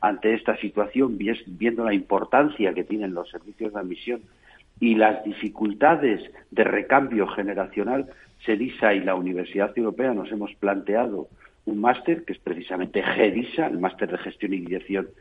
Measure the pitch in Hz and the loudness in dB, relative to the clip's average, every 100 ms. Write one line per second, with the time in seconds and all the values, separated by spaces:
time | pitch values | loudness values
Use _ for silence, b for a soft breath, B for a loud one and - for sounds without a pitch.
0 | 160 143 110 113 - 110 104 107 104 127 | 0 2 2 2 0 -2 -2 -2 0 0
1 | 135 107 101 113 - 87 117 117 98 101 | 0 0 -2 -4 -8 -4 -2 0 2 0
2 | 90 98 - 131 147 98 98 85 85 107 | 2 0 4 4 4 2 0 0 -4 -4
3 | 98 87 87 87 - 104 110 104 92 87 | -4 -6 -8 -12 -16 -10 -8 -6 -8 -8
4 | - 120 - b b b _ - 120 110 | -8 -8 -10 b b b _ 0 2 6
5 | 107 104 107 101 104 - 107 104 143 165 | 6 4 -4 -6 -8 -4 -4 4 4 6
6 | 143 98 - B - - - 107 - 135 | 2 0 -4 B -4 2 2 2 4 4
7 | 135 113 95 - 98 98 92 - 101 131 | 4 2 0 -2 -4 -4 -4 -4 -2 -2
8 | 139 B B _ - 104 123 - 110 98 | -4 B B _ -2 -2 -2 0 2 2
9 | 92 92 90 90 87 98 101 - 113 101 | 2 -2 -2 -4 -4 0 0 0 -2 0
10 | 131 110 92 107 101 - 101 98 98 107 | 0 -2 -4 -6 -6 -2 0 0 0 0
11 | 123 98 - b b b - 107 113 127 | 0 -4 -8 b b b -6 0 2 2
12 | - 170 - 82 - 85 - 90 90 101 | 0 -2 -4 -8 -8 -8 -6 -6 -2 -2
13 | 92 - 110 95 127 - 151 - 92 - | 0 4 4 2 -2 -2 -2 0 -2 -2
14 | 98 90 92 - 104 95 85 92 - 98 | -4 -4 -8 -8 -4 -4 -4 -8 -4 -4
15 | 92 B | -4 B